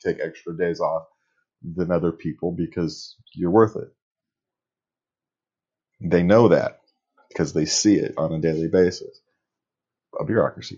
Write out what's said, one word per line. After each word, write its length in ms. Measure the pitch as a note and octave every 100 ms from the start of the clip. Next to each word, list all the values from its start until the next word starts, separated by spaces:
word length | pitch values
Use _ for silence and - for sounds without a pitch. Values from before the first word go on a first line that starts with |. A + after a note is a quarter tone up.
| F#2
take 120 | E2
extra 320 | E2 - E2+ E2
days 240 | F2 E2
off 240 | D#2 D#2+ - _ _ _ _ _
than 280 | F2 E2 E2+
other 200 | E2+ E2+
people 400 | - E2 - F2
because 640 | E2+ E2 F2+ E2 D#2 - _ _
you're 160 | - F2
worth 240 | G#2+ A2 -
it. 140 | - _ _ _ _ _ _ _ _ _ _ _ _ _ _ _ _ _ _ _ _ _
They 240 | F#2 F2
know 260 | F2 A2+ A2
that 300 | D#2 C2 - _ _ _ _ _
because 220 | - D2+
they 120 | D#2 D#2
see 300 | - G#2 E2+
it 180 | - -
on 140 | D#2
a 60 | D#2+
daily 280 | D#2+ D#2 E2
basis. 500 | F#2 F2+ - - - _ _ _ _ _ _ _ _ _ -
A 40 | -
bureaucracy 520 | A2 C#2 - -